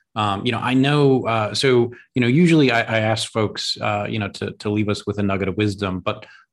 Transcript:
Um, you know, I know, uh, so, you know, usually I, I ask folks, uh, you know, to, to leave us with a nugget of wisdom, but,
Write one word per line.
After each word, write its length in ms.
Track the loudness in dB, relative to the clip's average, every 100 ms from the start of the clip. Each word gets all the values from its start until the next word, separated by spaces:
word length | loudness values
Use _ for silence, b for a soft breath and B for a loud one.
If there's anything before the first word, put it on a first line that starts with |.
| B -4
Um, 280 | -2 -2 -2
you 60 |
know, 60 | -2
I 140 | 0
know, 540 | 2 2 4 4 2 0
uh, 280 | -2 -2
so, 380 | 0 2 2 2 B B
you 60 | -2
know, 40 | 2
usually 460 | 4 6 6 4
I, 80 | 2
I 180 | 2 0
ask 300 | 0 0 -2
folks, 460 | -2 -2 -4 -8 -4
uh, 260 | -4 -4 -4
you 100 | -4
know, 100 | -6
to, 240 | -6 -8
to 180 | -6 -4
leave 180 | -2 0
us 180 | -2 -4
with 120 | -2
a 40 |
nugget 260 | -2 0 -2
of 80 | 0
wisdom, 420 | 0 0 -4 -4
but, 240 | -6 -6 -10 B B